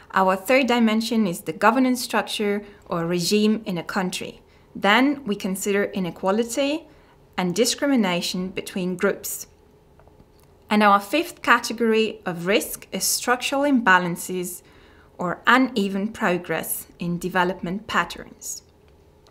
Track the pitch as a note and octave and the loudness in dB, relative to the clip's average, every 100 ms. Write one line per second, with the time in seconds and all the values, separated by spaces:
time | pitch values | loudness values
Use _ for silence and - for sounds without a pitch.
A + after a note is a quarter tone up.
0 | - F#3+ F#3+ F#3+ G3 C4 B3 A#3+ A3+ A3 | -4 0 2 2 2 2 4 4 4 2
1 | A3+ A3+ G3+ F3+ - D#3+ G#3 C4 B3+ B3 | 0 0 0 -2 -8 0 2 4 2 0
2 | - A3 G3+ - G#3 G3+ G#3 - - E3+ | -2 -2 -2 -2 -2 -2 -6 -16 -6 -4
3 | E3 F3+ F3 G#3 G#3+ A3 A3 E3+ - G#3 | -2 -2 2 2 4 2 -2 -6 -4 -4
4 | F3+ - - - - _ _ - G3 A3 | -4 -6 -10 -16 -20 _ _ -2 2 4
5 | C#4 C#4 - G3+ G3 F#3+ G#3 G3 G3 - | 4 0 -4 -4 -4 -4 -2 0 -2 -2
6 | F3 - F#3+ G#3+ A#3 - C#4 D#4 - - | -6 -2 0 0 0 0 0 -2 -6 -20
7 | - _ _ - F3+ F#3 B3 - C#4+ C4 | -20 _ _ -4 0 2 0 0 2 2
8 | F#3+ F3 - F#3 F#3 - - G3 F3+ F3+ | 2 0 -4 -4 -6 -8 -8 -4 -4 0
9 | G3+ - - - - _ _ _ _ - | 0 0 -6 -10 -12 _ _ _ _ -20
10 | - - - _ - _ - G#3 G#3 G3+ | -20 -20 -20 _ -20 _ -2 4 6 4
11 | G3+ D4+ E4+ - - A#3+ A#3+ A3+ A#3 A3 | 2 -2 -2 -2 2 2 2 -2 2 2
12 | A3 - F#3+ E3+ F3 A#3 - - - F#3+ | 0 -4 -8 -4 0 0 0 -10 -12 -6
13 | - - - C4 - C#4 C#4+ C4 A3+ F#3 | -4 -2 0 -2 0 0 2 4 6 4
14 | F3 F3 - F#3 F3 - - - - - | 4 -6 -6 -6 -6 -10 -18 -20 -20 -20
15 | - - F3+ - - B3 C4 A3 G3 G3 | -18 -8 -6 -2 2 4 4 0 -2 -2
16 | G#3+ - G#3 F3+ F3 D#3+ - - - - | -6 -2 -2 -2 -2 -6 -6 -10 -12 -10
17 | F3 F3 F3+ F#3 F3+ F#3 F3+ G3 - G3 | -6 -4 -2 0 -2 -2 -6 -8 -4 -4
18 | - - - - - - - _ _ - | -4 -6 -18 -16 -14 -14 -16 _ _ -20
19 | _ _ _ | _ _ _